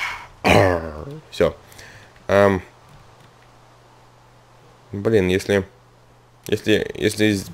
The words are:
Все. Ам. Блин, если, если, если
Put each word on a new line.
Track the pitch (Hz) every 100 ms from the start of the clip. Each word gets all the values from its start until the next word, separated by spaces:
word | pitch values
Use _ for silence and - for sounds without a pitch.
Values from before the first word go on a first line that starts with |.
| - - - - - 110 95 85 80 76 104 151 -
Все. | - 82 - - - - - - - -
Ам. | 98 101 95 - - - - - - - _ - _ _ _ _ _ - _ _ _ _ _ - _ -
Блин, | 101 107 110 92
если, | 92 - 101 92 _ _ _ _ _ _ _ -
если, | 110 110 104 - -
если | 110 104 107 98 90